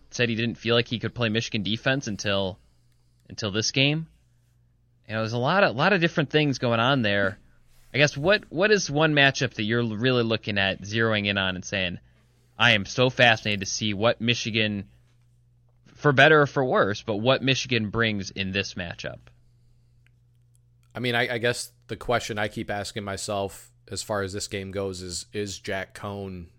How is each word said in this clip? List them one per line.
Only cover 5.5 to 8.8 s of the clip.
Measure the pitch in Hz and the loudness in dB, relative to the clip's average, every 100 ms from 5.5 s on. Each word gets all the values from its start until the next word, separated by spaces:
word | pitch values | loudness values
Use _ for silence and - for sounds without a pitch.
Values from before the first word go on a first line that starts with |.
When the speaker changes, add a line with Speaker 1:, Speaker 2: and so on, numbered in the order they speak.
| 185 | 4
Speaker 1:
of, | 185 110 | 2 2
lot | 170 | 2
of | 196 | 2
different | 165 - 143 | 2 0 0
things | 151 147 127 | 2 2 0
going | 123 117 | 0 2
on | 120 139 | 2 2
there. | 107 101 98 - - _ _ - - | 2 2 0 -2 -16 _ _ -20 -8
I | 123 | 0
guess | 147 143 | 2 2
what, | 156 208 - | 2 2 0
what | 147 208 | 0 2
is | 208 | 2